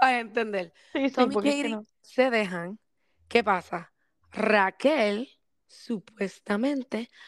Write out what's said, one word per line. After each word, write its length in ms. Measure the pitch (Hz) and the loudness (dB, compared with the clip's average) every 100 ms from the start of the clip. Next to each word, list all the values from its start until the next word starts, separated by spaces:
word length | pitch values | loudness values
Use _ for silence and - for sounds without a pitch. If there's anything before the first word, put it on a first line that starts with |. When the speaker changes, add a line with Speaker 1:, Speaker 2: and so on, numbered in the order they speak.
Speaker 1:
vas 100 | 262 | 2
a 100 | 247 | 2
entender. 520 | 226 226 226 202 175 _ _ | -2 -4 -4 -4 -6 _ _
Speaker 2:
Sí, 140 | - 269 | -2 0
sí, 40 | |
Speaker 1:
Tom 180 | 262 240 | 2 2
y 20 | |
Speaker 2:
porque 160 | 208 262 | 2 0
es 60 | 285 | 0
que 120 | 233 | -2
Speaker 1:
Katie 0 | |
Speaker 2:
no. 180 | 220 214 _ | -6 -12 _
Speaker 1:
se 300 | - - 262 | -4 0 2
dejan. 480 | 226 196 180 170 220 _ _ _ _ - | 2 -2 -4 -8 -12 _ _ _ _ -2
¿Qué 160 | 240 | 0
pasa? 480 | 214 185 - 175 175 _ _ _ _ | 2 0 -4 -12 -12 _ _ _ _
Raquel, 1000 | - 214 214 190 - 269 302 208 208 269 _ _ _ _ | -4 2 4 2 2 0 2 0 -2 -6 _ _ _ _
supuestamente, 1400 | - - 220 - - 196 - - 208 269 285 247 220 240 - | -18 -8 -8 -10 -8 -8 -8 -4 -2 0 -2 -6 -8 -8 -16